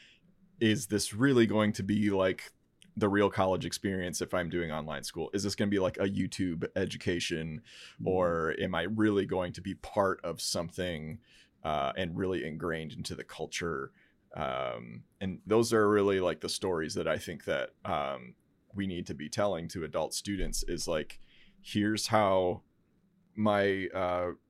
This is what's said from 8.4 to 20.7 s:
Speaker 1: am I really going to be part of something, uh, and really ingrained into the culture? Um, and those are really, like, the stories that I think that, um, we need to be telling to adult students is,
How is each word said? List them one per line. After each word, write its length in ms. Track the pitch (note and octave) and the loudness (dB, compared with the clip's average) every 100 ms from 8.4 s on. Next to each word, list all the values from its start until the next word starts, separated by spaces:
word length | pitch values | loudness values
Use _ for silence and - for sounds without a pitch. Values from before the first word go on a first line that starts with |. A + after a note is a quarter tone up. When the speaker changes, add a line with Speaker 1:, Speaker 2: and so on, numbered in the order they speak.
| D#2+ - | 0 0
Speaker 1:
am 160 | F#2+ E2+ | -2 -2
I 80 | |
really 420 | F2 A2 G#2+ G2+ F#2 | -2 2 4 4 2
going 280 | F#2 F2+ | 0 -2
to 80 | F2 | -4
be 140 | F#2+ F#2 | -8 -10
part 440 | - - G2 F#2 E2+ | -4 2 2 0 -4
of 160 | E2 | -6
something, 800 | - F#2+ E2 - F2+ E2 D#2 D#2+ _ - _ _ | -4 -4 -4 -4 -4 -4 -8 -12 _ -20 _ _
uh, 300 | D#2 D2+ C2+ - | -2 0 0 -2
and 220 | F#2 F2 | -4 -2
really 260 | F#2 F2+ C#2 | -2 -2 -4
ingrained 480 | D#2 E2+ D#2+ D#2 | -4 -4 -4 -6
into 220 | C2+ - D2+ | -10 -10 -10
the 80 | |
culture? 680 | - - D#2 - E2+ D2 C2+ _ _ _ _ - | -12 -10 -8 -6 -4 -4 -8 _ _ _ _ -8
Um, 680 | C#2+ B1+ C2 A#1 A#1 A#1 - - | -4 -4 -4 -6 -10 -16 -18 -10
and 220 | F#2+ F2+ - | -8 -6 0
those 280 | G#2+ A#2 | 2 4
are 160 | A2+ G#2 | 4 6
really, 300 | G#2 G2+ G2 | 6 4 4
like, 220 | F2+ - | 2 0
the 80 | F#2+ | -4
stories 440 | - G2 E2+ D#2+ G2 | -4 -2 -2 -2 -2
that 120 | D#2+ | -2
I 100 | D#2 | -2
think 280 | - D2+ - | -4 -8 -4
that, 260 | D2+ B1+ _ - | -2 -4 _ -4
um, 500 | E2 C#2 C2+ B1 - _ _ _ | -2 -2 -6 -10 -20 _ _ _
we 140 | G2 G2 | -6 -4
need 180 | F2 F2+ | -4 -6
to 60 | |
be 140 | C#2+ D#2 | -8 -6
telling 400 | - G#2 F2 E2+ | -2 0 -2 -6
to 140 | F#2+ | -8
adult 300 | D#2 E2+ D2+ | -6 -2 -4
students 500 | - - G2 E2+ - | -4 -4 -4 -2 -2
is, 240 | - | -4